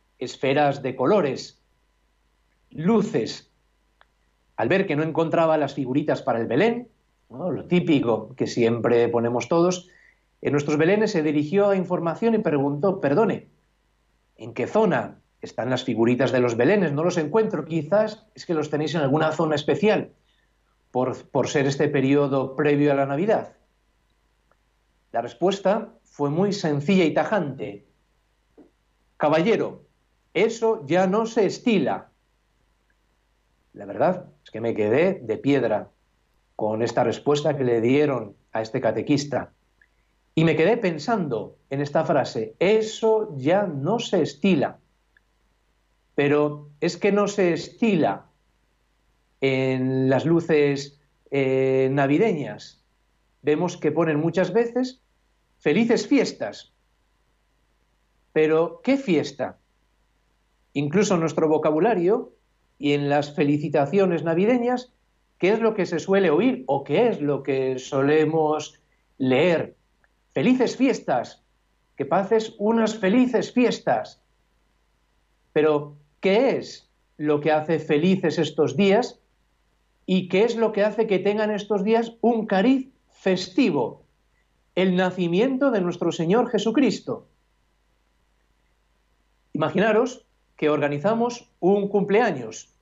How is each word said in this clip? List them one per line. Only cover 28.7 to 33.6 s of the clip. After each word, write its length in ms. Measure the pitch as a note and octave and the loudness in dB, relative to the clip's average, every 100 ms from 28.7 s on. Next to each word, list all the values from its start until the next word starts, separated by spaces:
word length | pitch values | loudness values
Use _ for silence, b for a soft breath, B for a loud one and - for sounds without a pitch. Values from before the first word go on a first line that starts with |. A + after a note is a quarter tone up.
| _ _ _ _ - | _ _ _ _ -2
"Caballero, 680 | D3+ D#3 F#3 G3 A#2 - _ _ _ _ _ | 0 2 2 0 -2 -8 _ _ _ _ _
eso 500 | D#3 A3+ A3+ A3+ A3 C#3 | -2 -2 0 0 0 0
ya 200 | F3 F#3+ | 0 2
no 200 | G3+ A3+ | 0 0
se 200 | A#3+ F#3 | 0 0
estila". 640 | - - G3+ B2 F#2+ - _ _ _ _ _ _ _ _ _ _ _ _ _ _ _ | 0 0 2 0 -4 -8 _ _ _ _ _ _ _ _ _ _ _ _ _ _ _